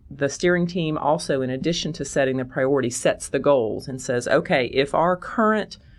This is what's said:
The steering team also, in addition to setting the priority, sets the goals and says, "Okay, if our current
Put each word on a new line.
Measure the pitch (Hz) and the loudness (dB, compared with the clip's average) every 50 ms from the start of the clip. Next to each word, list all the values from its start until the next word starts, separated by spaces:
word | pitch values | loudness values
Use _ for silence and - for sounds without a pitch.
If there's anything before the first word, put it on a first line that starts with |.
| - - | -20 -14
The | - 139 143 139 | -6 -2 -2 -2
steering | - - - 180 180 175 175 | 0 0 2 2 4 2 2
team | 170 175 190 165 156 151 | 0 -2 -2 -2 -2 -2
also, | 151 - 143 156 170 - - 151 135 131 | 0 0 0 0 0 0 -2 -2 -2 -2
in | 127 | -2
addition | 127 135 - 156 170 - - 151 156 | -4 -4 -2 -2 -2 -2 -4 -6 -6
to | - 143 | -6 -8
setting | - - 151 139 131 131 | -4 -2 0 0 0 0
the | 131 127 | -2 -4
priority, | 127 - - 131 135 143 139 131 127 | -4 -2 0 2 2 2 2 0 0
sets | 120 - - 160 - - - - | -2 0 0 0 0 0 -4 -4
the | - | -2
goals | 139 123 147 143 131 113 107 - 98 95 | 0 4 4 4 4 4 0 -2 -4 -8
and | 135 127 131 | -8 -10 -8
says, | 131 - 123 123 120 | -4 -2 -2 -2 0
"Okay, | - - 156 170 170 180 139 123 | 2 2 2 2 2 0 0 0
if | - - 131 135 135 - | 0 2 2 2 2 2
our | 151 160 180 180 | 2 2 2 0
current | 180 - - - - 220 214 214 214 190 - - - - - - | -2 -4 -6 -2 2 2 2 2 2 0 -4 -8 -18 -20 -20 -20